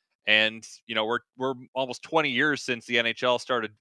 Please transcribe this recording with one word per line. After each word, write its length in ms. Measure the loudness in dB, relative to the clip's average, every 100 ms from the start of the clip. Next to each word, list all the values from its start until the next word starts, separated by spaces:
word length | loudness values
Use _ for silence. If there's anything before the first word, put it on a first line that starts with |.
| _ _ 2
And, 360 | 4 4 -2 -14 -20 -6
you 80 |
know, 120 | -2 0
we're, 140 | -2 -6 -6
we're 180 | -4 -4 -8
almost 280 | -6 -6 -8
twenty 280 | -2 0 2
years 320 | 2 2 0
since 220 | -2 -6
the 140 | 0 0
N 80 | 0
H 180 | 0
L 160 | 0 0
started 320 | 0 -2 -2 -4